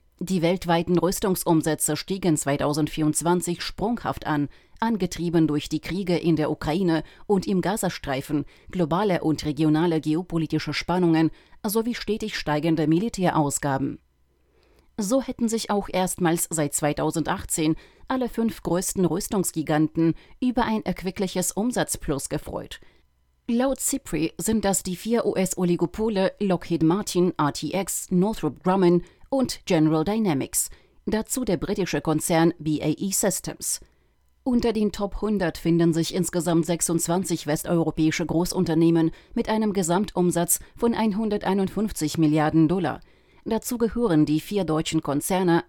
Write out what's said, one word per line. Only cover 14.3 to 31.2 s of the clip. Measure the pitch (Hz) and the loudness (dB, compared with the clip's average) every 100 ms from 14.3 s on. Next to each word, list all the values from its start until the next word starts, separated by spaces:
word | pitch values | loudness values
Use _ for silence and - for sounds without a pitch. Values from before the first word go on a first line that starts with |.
| _ _ _ _ _ _ - | _ _ _ _ _ _ -6
So | 196 262 | 0 0
hätten | - - 233 | -2 -2 -2
sich | 226 - | -2 -2
auch | 202 196 | -2 -2
erstmals | 185 185 - 175 170 - | -2 -2 0 0 0 -2
seit | 165 147 - | -2 -2 0
zweitausendachtzehn | 147 147 151 160 147 185 - - 156 160 - _ - | -2 0 -2 -2 -2 -4 -4 0 0 0 -6 _ -6
alle | 262 240 | -4 -2
fünf | - 226 - | -2 -2 -2
größten | - 170 - 208 170 | -2 -2 -2 0 0
Rüstungsgiganten | 165 - 202 175 160 147 151 156 165 165 - - - | 0 -2 -2 -2 -2 0 2 2 2 0 0 -6 -6
über | 254 240 220 | -2 0 0
ein | 220 - | -2 -4
erquickliches | - 180 - 185 185 180 | -6 -6 -4 -4 -2 -2
Umsatzplus | - 254 214 151 - - 139 - | -2 -2 0 -2 -2 -4 -4 -4
gefreut. | 147 - - - - - _ _ _ _ _ - | -6 -6 -10 -10 -16 -20 _ _ _ _ _ -2
Laut | 233 269 254 | 0 0 -2
sipri | - 269 - 151 165 - | -4 -6 -4 -2 -2 -2
sind | 175 226 | -2 0
das | 196 185 | 2 0
die | 190 175 | -2 -6
vier | 220 233 - | 0 0 2
U-S-Oligopole | - 185 - 180 170 165 - 220 196 190 - | 0 0 0 0 2 0 0 -2 0 0 0
Lockheed | 202 175 - 165 | 0 0 0 2
Martin, | 160 190 - 180 175 - | 4 2 0 0 2 2
R | 147 | -2
T | - 156 | -2 -4
X, | 190 190 - - | -4 -4 -6 0
Northrop | 180 202 220 156 - | 2 2 0 -4 -2
Grumman | 185 190 175 175 - _ - | 0 4 6 4 0 _ -4
und | 269 247 - - | -2 -2 -4 0
General | 170 156 160 | 4 4 2
Dynamics, | 156 220 208 135 120 - - - _ _ - | 0 0 2 0 -2 -4 -6 -8 _ _ -4
dazu | 214 | -4